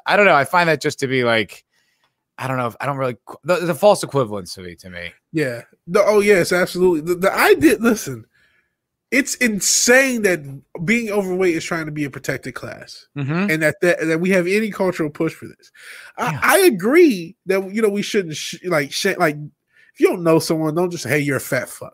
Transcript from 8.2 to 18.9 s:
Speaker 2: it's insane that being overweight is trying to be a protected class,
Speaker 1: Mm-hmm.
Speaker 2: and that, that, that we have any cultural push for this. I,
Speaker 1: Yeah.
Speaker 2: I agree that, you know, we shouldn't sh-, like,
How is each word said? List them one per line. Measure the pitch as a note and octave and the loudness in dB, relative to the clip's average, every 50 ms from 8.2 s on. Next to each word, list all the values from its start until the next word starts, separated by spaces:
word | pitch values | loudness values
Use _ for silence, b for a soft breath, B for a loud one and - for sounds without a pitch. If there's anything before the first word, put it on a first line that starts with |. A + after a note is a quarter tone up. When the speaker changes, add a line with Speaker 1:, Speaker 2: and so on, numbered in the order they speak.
| A2+ _ _ _ _ _ _ _ _ _ _ _ _ _ _ _ _ - | -14 _ _ _ _ _ _ _ _ _ _ _ _ _ _ _ _ -4
Speaker 2:
it's | - C4 C#4+ - - | -2 -2 -2 -2 -4
insane | - B3+ A#3 G#3+ F#3+ - - - - - - A#3+ C4 C4+ C4+ B3 A#3 G3+ | -2 -2 -2 -2 -2 -2 -2 0 0 2 4 4 4 4 2 0 0 0
that | G3 F3+ D#3+ C#3+ C#3 C3+ C#3 - _ - - E3+ | 0 0 -2 -4 -10 -16 -18 -18 _ -12 -8 -2
being | D#3 A3+ A#3+ A#3 G#3+ | -2 0 0 -2 -2
overweight | G3 G#3 G3 F#3 F3+ F3+ F#3+ F#3 E3 | -4 -4 -2 -2 -2 0 0 0 0
is | E3 - | -2 -4
trying | - F3+ E3 D#3+ | -6 -6 -6 -6
to | D#3 D3+ | -8 -6
be | D3+ D3 | -6 -6
a | C#3 | -6
protected | C3+ C#3 - - C#3 B2+ - C3+ A#2+ | -8 -10 -6 -6 -6 -6 -6 -10 -14
class, | - - C#3+ - - - - - - - _ - | -12 -12 -14 -14 -14 -18 -20 -20 -20 -20 _ -10
Speaker 1:
Mm-hmm. | D3 C#3 C3 D#3 E3+ G3 G#3 | -8 -6 -4 -2 -2 0 0
Speaker 2:
and | D#3 D#3+ D#3+ | 0 0 0
that, | D3+ D3+ - | 0 0 2
that, | - F3 E3+ - D#3 | 2 2 2 2 0
that | D#3+ D#3+ D#3+ | -2 -2 0
we | F3 F#3+ | 0 2
have | G3 F#3 E3+ F3 | 2 2 2 2
any | G3 G#3+ A3 G#3+ | 0 0 0 -2
cultural | F3+ - G3+ F#3 F3 - E3 D3+ | -4 -2 -2 -2 -2 -2 -4 -6
push | - - E3 D#3+ - | -4 -4 -4 -4 -4
for | - - - | -8 -18 -20
this. | - _ _ _ B B B B B B B B B - | -20 _ _ _ B B B B B B B B B -6
I, | A3 B3 | -4 -4
Speaker 1:
Yeah. | D#3+ C3 | -4 0
Speaker 2:
I | - A#3 C4+ F4+ G4 | 2 2 4 6 4
agree | F4+ B3 F3 E3+ A3 C#4 F4 F4+ D#4 A3+ F#3 E3 E3 - _ - | 4 2 2 0 2 6 6 6 6 4 2 -6 -12 -16 _ -4
that, | E3+ F#3+ G3 F#3+ F#3 G3 | -2 -2 -2 -2 -4 -4
you | A3 | -2
know, | A3+ G#3 | 0 0
we | G3+ G3+ | 0 -2
shouldn't | - - - G#3+ F#3+ D#3+ D3+ | -4 -2 -2 -2 -2 -2 -6
sh-, | - - - - E3 - | -10 -10 -10 -12 -10 -6
like, | F3+ F3 D3+ C#3+ C#3 | -2 -2 -2 -2 -2